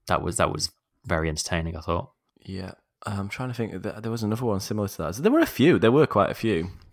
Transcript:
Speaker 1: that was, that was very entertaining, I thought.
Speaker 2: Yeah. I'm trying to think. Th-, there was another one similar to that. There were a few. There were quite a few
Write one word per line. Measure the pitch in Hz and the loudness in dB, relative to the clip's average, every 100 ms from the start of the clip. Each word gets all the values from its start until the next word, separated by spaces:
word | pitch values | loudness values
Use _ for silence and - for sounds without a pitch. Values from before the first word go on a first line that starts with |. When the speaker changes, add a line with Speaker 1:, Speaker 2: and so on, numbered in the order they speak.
| - | -2
Speaker 1:
that | 85 | -2
was, | 87 85 | 0 0
that | 80 | -2
was | - - _ _ _ - | -2 -8 _ _ _ -4
very | 82 80 | -2 -2
entertaining, | 76 - 85 82 82 | -4 -4 -4 -4 -6
I | |
thought. | 82 85 - _ _ _ | -4 -4 -4 _ _ _
Speaker 2:
Yeah. | - 95 92 - _ _ - | -12 -10 -12 -16 _ _ -8
I'm | 101 98 | -6 -6
trying | - 127 | -8 -8
to | 120 | -6
think. | 107 90 | -6 -6
Th-, | 101 110 | -8 -8
there | 113 | -6
was | 113 | -4
another | 104 110 123 | -2 0 0
one | 95 | -2
similar | - 107 101 | -2 -4 -4
to | - | -4
that. | 80 101 | -6 0
There | 190 | 2
were | 302 | 4
a | 311 | 2
few. | - 147 110 | 4 6 6
There | 110 | 6
were | 135 147 | 6 6
quite | 104 - | 4 2
a | |
few | - 113 85 92 - - | 0 0 0 -2 -8 -20